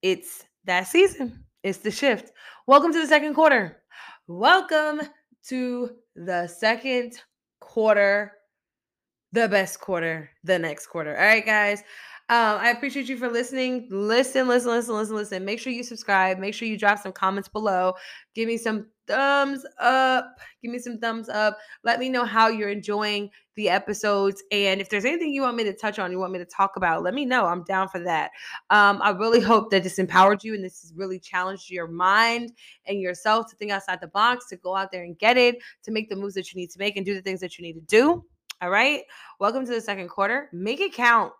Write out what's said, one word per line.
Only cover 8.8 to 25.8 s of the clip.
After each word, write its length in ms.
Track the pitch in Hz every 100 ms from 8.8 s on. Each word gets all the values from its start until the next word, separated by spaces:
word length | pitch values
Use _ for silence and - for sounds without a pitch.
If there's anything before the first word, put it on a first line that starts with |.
| _ _ _ _ _
the 160 | 202 226
best 320 | 196 185 -
quarter, 500 | - 180 165 160 151 _
the 120 | 165 180
next 300 | 165 147 -
quarter. 300 | 170 151 147
All 100 | 190
right, 180 | 226
guys. 360 | 220 214 208 202 - - - - _
Um, 320 | 233 226 208
I 100 | 226
appreciate 380 | 240 277 277 247
you 80 | 262
for 120 | 247
listening. 600 | 233 247 262 254 254 233
Listen, 560 | 190 208 233 262 262 254
listen, 240 | 247 240
listen, 240 | 233 233
listen, 220 | 214 214 220
listen. 280 | 208 190
Make 140 | 190 226
sure 140 | 262
you 100 | 240
subscribe. 560 | 240 226 - 196 190 185
Make 160 | 190
sure 140 | 214 226
you 100 | 214
drop 220 | 214 208
some 120 | 202
comments 360 | 185 190 196 190
below. 460 | 214 214 185 185 185 - - _ -
Give 100 | 226
me 100 | 226
some 300 | 226 220 202 _ _
thumbs 560 | 233 277 285 277 277 254 -
up. 560 | 240 262 262 254 254 - - _
Give 80 | 233
me 80 | 240
some 200 | 240 226
thumbs 300 | 233 226 220
up. 300 | 214 214 208 - -
Let 160 | 240 233
me 100 | 254
know 160 | 254
how 240 | 233 214 226
you're 200 | 226 208
enjoying 600 | 208 202 208 208 208 202 _ _ -
the 120 | 208
episodes. 720 | 185 202 208 214 202 196 196 -
And 280 | 208 202 190
if 80 | 190
there's 160 | 208
anything 280 | 214 339 330
you 100 | 277
want 140 | 262 233
me 80 |
to 80 | 220
touch 260 | 196